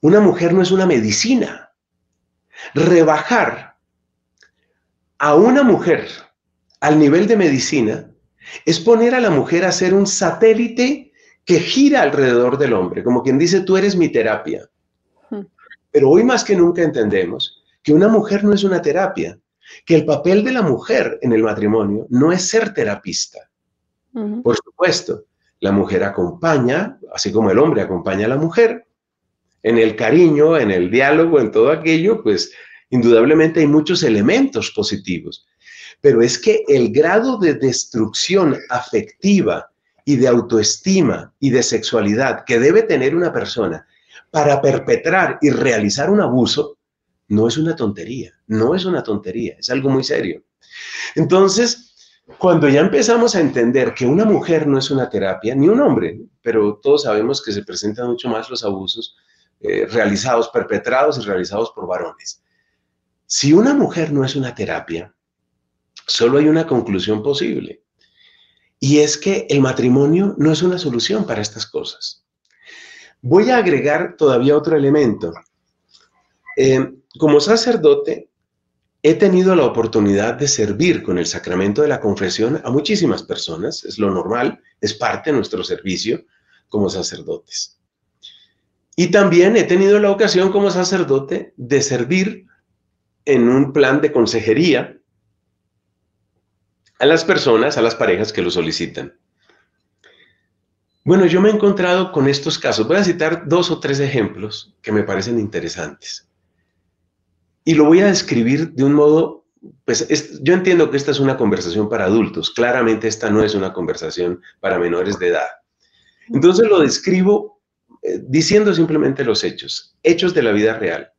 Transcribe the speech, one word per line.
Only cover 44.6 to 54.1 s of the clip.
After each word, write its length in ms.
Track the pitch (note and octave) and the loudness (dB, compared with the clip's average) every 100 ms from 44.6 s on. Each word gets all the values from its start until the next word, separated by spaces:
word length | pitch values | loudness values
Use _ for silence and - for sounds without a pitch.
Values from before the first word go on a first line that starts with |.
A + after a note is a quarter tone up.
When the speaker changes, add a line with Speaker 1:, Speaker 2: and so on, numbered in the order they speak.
Speaker 1:
perpetrar 760 | C#3+ - - D#3 D#3+ F#3 E3+ - | 2 0 0 -2 0 0 0 0
y 100 | D3 | 0
realizar 580 | B2 C3+ A2+ G#2 A2+ D#3 | 2 0 0 0 -2 0
un 120 | G#3 | 0
abuso 580 | E3 B2 A2+ - - - _ _ _ _ _ | 2 0 0 0 -6 -8 _ _ _ _ _
no 200 | G#2 A2+ | 0 0
es 80 | C3 | 0
una 180 | D#3+ D#3+ | -4 -2
tontería, 580 | A2+ F#2+ F2 C3 F#2 _ _ | -6 -6 -12 -12 -14 _ _
no 260 | A2 A#2 | -2 0
es 100 | F3+ | 0
una 200 | F#3 E3 | -2 -6
tontería, 520 | - G#2 F#2 F#2 A2 - | -4 -8 -6 -8 -8 -10
es 100 | - | -8
algo 200 | B2+ C3+ | -4 -2
muy 140 | C3+ | -2
serio. 400 | B2+ C#3+ F#2 - _ _ _ - - - - - | -2 -4 -6 -10 _ _ _ -20 -16 -14 -10 -4
Entonces, 1000 | D3 F3+ G3 F#3 A#3+ - _ _ _ _ _ - | 0 4 4 2 -2 -4 _ _ _ _ _ -2
cuando 280 | F#3 E3 D3 | 2 4 4
ya 140 | C#3+ | 4
empezamos 540 | F3+ C#4 A3 A#3 A#3 G3 | 2 2 2 2 2 0
a 60 | |
entender 520 | D3 C3 A#2 C3 A#2+ | -2 0 0 0 -2
que 140 | - | -2
una 180 | B2 | 0